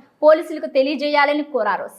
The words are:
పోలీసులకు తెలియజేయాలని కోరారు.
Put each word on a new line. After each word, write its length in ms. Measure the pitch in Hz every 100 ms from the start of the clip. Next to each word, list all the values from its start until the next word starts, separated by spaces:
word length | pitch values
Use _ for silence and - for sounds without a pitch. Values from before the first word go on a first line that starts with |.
| _ -
పోలీసులకు 440 | 302 320 330 311 311
తెలియజేయాలని 720 | 277 269 285 294 294 285 294 294
కోరారు. 320 | 240 208 180 -